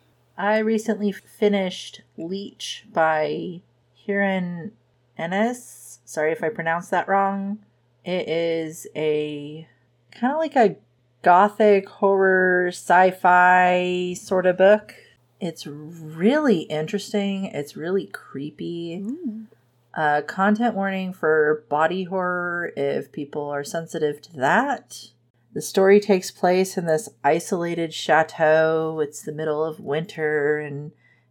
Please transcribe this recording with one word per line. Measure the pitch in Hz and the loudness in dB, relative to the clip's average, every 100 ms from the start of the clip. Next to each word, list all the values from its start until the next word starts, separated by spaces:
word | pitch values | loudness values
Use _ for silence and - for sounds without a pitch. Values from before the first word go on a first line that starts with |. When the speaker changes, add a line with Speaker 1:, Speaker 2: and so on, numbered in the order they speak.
| _ _ _ - | _ _ _ -6
Speaker 1:
I | 202 220 | 0 0
recently | 220 220 220 196 202 | 0 -2 -2 -2 -2
finished | 190 - - 208 202 190 180 - - _ - | -4 -10 0 0 2 -2 -6 -14 -18 _ -14
Leech | 165 196 202 - - - - | -10 -8 -10 -14 -14 -14 -6
by | - 160 156 151 156 170 175 - _ _ _ - | 0 2 2 -2 -4 -8 -12 -16 _ _ _ -4
Hiran | 202 196 190 175 175 208 - _ _ _ - | 0 0 0 -4 -8 -12 -16 _ _ _ -10
Ennis. | 165 190 226 247 - - - - | -4 -2 -2 -4 -14 -20 -20 -20
Sorry | - - 156 | -12 -4 -2
if | 160 | -2
I | 160 | -4
pronounced | 156 165 170 180 | -4 -4 -4 -2
that | 180 - | -4 0
wrong. | 196 196 196 196 208 _ _ _ _ | 0 0 -2 -6 -10 _ _ _ _
It | - 180 - | -6 -6 -4
is | 160 165 165 160 165 - - | -2 -2 -2 -4 -10 -12 -4
a, | 156 151 151 147 143 151 165 _ _ _ _ | -2 0 -2 -8 -12 -14 -18 _ _ _ _
kinda | - 247 302 | -6 -2 -2
like | 320 277 | 0 4
a | 214 160 _ _ _ _ | 2 2 _ _ _ _
gothic | 180 180 202 208 214 202 196 | 4 6 6 4 4 4 2
horror | - 196 196 190 185 185 180 180 | 0 2 4 4 4 4 2 0
sci-fi | 180 - 180 185 180 180 180 180 180 180 180 180 180 180 175 | -4 2 4 4 4 4 6 6 6 4 2 0 -2 -4 -6
sorta | - 185 185 | -4 0 2
book. | 180 190 208 - - _ _ _ - | 4 6 6 2 -20 _ _ _ -10
It's | 180 160 160 | -10 -10 -14
really | 147 151 170 156 160 196 294 294 185 | -14 -16 -16 -14 0 2 4 4 2
interesting. | - 151 156 202 - 208 196 196 196 | 0 -4 -4 -6 -4 -4 -2 -4 -6
It's | 143 143 - | -8 -10 -8
really | 160 190 - | -4 -4 -4
creepy. | - - 135 147 - 170 170 170 170 | -12 -14 -12 -12 -10 -10 -8 -8 -8
Speaker 2:
Ooh. | 202 302 320 214 214 _ _ _ _ - | -8 -8 -8 -10 -14 _ _ _ _ -4
Speaker 1:
Uh, | 151 147 | 0 0
content | 151 - 196 214 240 190 | -2 0 2 2 0 -2
warning | 196 190 185 | -4 -4 -8
for | 185 160 156 151 151 - | -4 2 4 4 0 -2
body | 147 160 185 | 0 0 0
horror | 175 190 180 180 175 175 170 - | -4 -4 -2 -4 -4 -6 -6 -4
if | 139 143 139 | -2 -2 -6
people | - 143 151 147 | -10 -10 -8 -6
are | 143 | -6
sensitive | 143 170 165 170 151 143 | -6 -8 -8 -4 -4 -4
to | - | -12
that. | 160 135 185 277 262 - - - _ _ _ _ | -4 2 2 2 -4 -10 -20 -20 _ _ _ _
The | - | -10
story | - - 190 202 | -4 2 6 6
takes | 202 190 185 | 6 0 0
place | - 180 185 185 190 | -2 2 2 0 -2
in | 170 | -2
this | 156 156 - | -2 -4 -4
isolated | 143 165 - 180 170 170 165 | 0 0 0 -4 -4 -4 -6
chateau. | 156 - 156 160 - 160 156 160 160 160 160 | -4 2 2 2 2 4 4 4 0 -2 -2
It's | 147 - | -4 -6
the | - | -12
middle | 151 160 151 | -6 -4 -2
of | 156 156 | -4 -6
winter, | - 147 170 - 156 151 143 151 | -6 -6 -6 -6 -2 0 0 0
and | 147 143 147 - _ _ _ | -4 -10 -12 -16 _ _ _